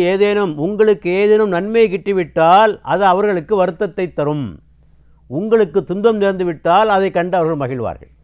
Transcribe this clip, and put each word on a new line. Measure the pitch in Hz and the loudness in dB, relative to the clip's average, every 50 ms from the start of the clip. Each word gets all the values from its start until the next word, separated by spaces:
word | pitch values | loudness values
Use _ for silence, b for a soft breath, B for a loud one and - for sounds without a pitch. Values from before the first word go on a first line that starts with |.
ஏதேனும், | 180 175 190 190 202 208 208 208 202 185 151 147 | 4 2 2 2 2 2 2 0 -2 -2 -2 -4
உங்களுக்கு | 147 185 214 196 214 214 208 202 - 175 | -4 -4 0 2 2 2 2 0 -2 -2
ஏதேனும் | 180 190 202 208 214 214 220 208 185 | -2 0 2 2 2 2 2 0 -2
நன்மை | 170 185 208 220 233 226 208 | -2 -4 -2 0 2 2 2
கிட்டிவிட்டால் | 175 196 151 196 202 185 180 143 - 170 160 165 180 196 220 220 196 - - | 0 -4 -4 -4 -2 -2 -4 -2 0 2 4 6 6 6 4 4 0 -4 -4
அது | 127 147 180 202 | -4 -2 0 2
அவர்களுக்கு | 190 180 185 202 208 202 175 151 - 214 | 2 2 2 0 0 -2 -2 -4 -2 0
வருத்தத்தை | 196 180 180 175 - 214 190 160 - 185 170 139 | 0 0 0 -2 -4 -6 -6 -4 -6 -8 -6 -6
தரும், | - 147 143 151 151 135 104 80 67 - _ _ _ _ _ _ _ _ _ _ _ _ _ | -4 -4 -4 -4 -4 -6 -8 -10 -14 -20 _ _ _ _ _ _ _ _ _ _ _ _ _
உங்களுக்கு | 120 151 196 220 220 226 220 165 156 185 160 | -8 -8 -2 0 2 2 2 0 0 -4 -4
துன்பம் | - 175 196 220 233 226 214 | -4 -6 -2 0 0 0 2
நேர்ந்து | 202 196 190 185 185 | 0 -2 -2 -2 -4
விட்டால் | 175 165 135 - 165 170 190 220 220 | -4 -6 -4 0 2 2 4 4 2
அதை | 202 190 190 190 | 2 0 0 0
கண்டு | - 175 170 180 175 | -2 -2 -2 0 0
அவர்கள் | 185 165 156 165 147 139 | -2 0 -2 -2 -4 -4
மகிழ்வார்கள்." | 123 135 127 113 95 71 - - - _ _ | -6 -6 -6 -6 -6 -8 -10 -14 -20 _ _